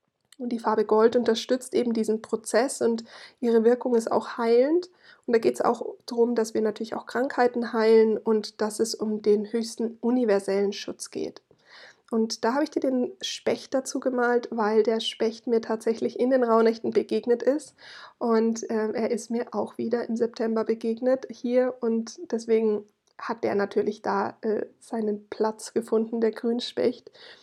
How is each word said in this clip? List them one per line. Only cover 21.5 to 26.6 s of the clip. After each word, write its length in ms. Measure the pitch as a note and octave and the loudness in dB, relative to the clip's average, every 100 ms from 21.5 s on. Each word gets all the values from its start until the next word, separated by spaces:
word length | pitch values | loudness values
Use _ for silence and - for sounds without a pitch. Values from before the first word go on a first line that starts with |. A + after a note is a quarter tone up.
| B3 B3+ B3 | 2 0 -2
und 400 | A#3 A3+ A3+ - F4 | -2 -2 -4 -12 -6
deswegen 540 | A3+ A3+ A3 A3 G#3 - _ _ - | -6 2 2 2 0 -6 _ _ -12
hat 240 | - A#3 | -10 -4
der 120 | A3 | -2
natürlich 480 | G3+ G3 G#3+ G3+ A3 | 0 0 -2 -2 -4
da, 340 | - G3 G#3+ - | -2 -2 -2 -4
äh, 240 | A3 G#3 - _ | -4 -4 -4 _
seinen 480 | - A#3 G#3+ G#3 - | -8 -4 -2 -4 -8
Platz 440 | - A3 A3 - | -2 -2 -2 -6
gefunden, 480 | A3+ A3+ A3 A3+ A3+ | -6 0 -2 0 0
der 100 | A3+ | -2
Grünspecht. 800 | A3 A#3 A#3+ | 0 -2 -2